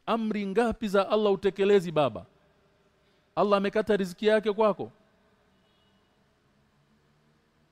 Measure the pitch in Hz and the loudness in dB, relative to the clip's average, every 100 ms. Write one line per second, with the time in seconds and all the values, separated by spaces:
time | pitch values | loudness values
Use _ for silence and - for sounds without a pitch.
0 | - 226 220 208 196 190 240 220 220 196 | -4 -4 -2 -4 -2 -2 -2 -2 -2 0
1 | 185 214 208 196 196 190 196 202 175 156 | 2 0 0 0 -2 0 2 2 2 0
2 | 135 95 85 _ _ _ _ _ _ _ | -2 -2 -12 _ _ _ _ _ _ _
3 | _ _ _ - 202 202 196 214 214 208 | _ _ _ -2 2 2 0 -2 0 0
4 | 190 175 208 214 214 202 214 185 110 - | -2 -2 2 2 2 0 0 0 -8 -14
5 | _ _ _ _ _ _ _ _ _ _ | _ _ _ _ _ _ _ _ _ _
6 | _ _ _ _ _ _ _ _ _ _ | _ _ _ _ _ _ _ _ _ _
7 | _ _ 76 _ _ _ _ | _ _ _ _ _ _ _